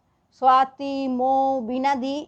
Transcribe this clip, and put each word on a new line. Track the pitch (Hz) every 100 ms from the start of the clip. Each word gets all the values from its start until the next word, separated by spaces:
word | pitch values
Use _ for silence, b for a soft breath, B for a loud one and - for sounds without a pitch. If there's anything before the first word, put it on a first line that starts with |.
| _ _ _
স্বাতি, | _ 262 254 262 _ 277 269 269
মৌ, | 254 254 269 269 269
বিনাদি, | 220 254 269 277 262 285